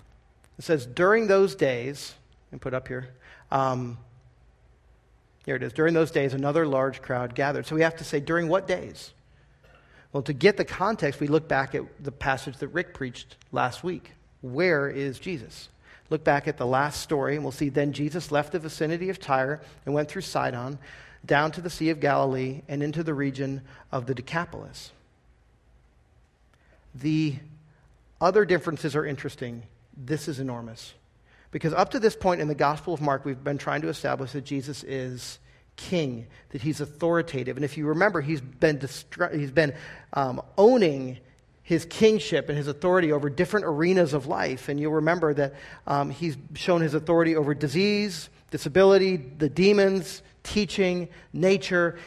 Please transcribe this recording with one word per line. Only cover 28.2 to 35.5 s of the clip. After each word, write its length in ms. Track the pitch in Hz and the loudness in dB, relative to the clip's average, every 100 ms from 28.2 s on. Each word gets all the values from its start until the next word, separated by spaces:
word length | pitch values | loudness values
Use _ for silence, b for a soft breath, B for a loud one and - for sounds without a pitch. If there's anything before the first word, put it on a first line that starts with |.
other 240 | 170 196 | 4 4
differences 520 | 196 180 - 147 156 139 | 4 2 0 -4 -2 -2
are 100 | 151 | -2
interesting. 560 | 139 139 - 123 117 107 _ _ - | -6 -8 -10 -10 -10 -16 _ _ -16
This 300 | 123 151 151 | -6 -6 -6
is 140 | 131 | -6
enormous. 540 | 135 120 117 113 - - _ _ b b b | -6 -8 -12 -16 -18 -20 _ _ b b b
Because 200 | 151 160 | -4 -2
up 180 | 160 202 | 2 2
to 100 | 277 | 4
this 160 | 214 - | 0 2
point 240 | 190 175 | 0 2
in 80 | 151 | 0
the 60 | |
Gospel 400 | 143 147 151 185 | 2 2 2 -4
of 60 | 156 | -2
Mark, 240 | 147 135 | 0 0
we've 200 | 139 131 | -2 -6
been 140 | 143 143 | -4 -4
trying 240 | - 143 | -2 -2
to 60 | 160 | -2
establish 440 | 151 139 131 131 | -4 -2 -2 -4
that 120 | 147 | -8
Jesus 380 | 123 139 131 135 | -6 -8 -6 -12
is 560 | - 135 127 123 - - b | -8 -8 -6 -10 -14 -16 b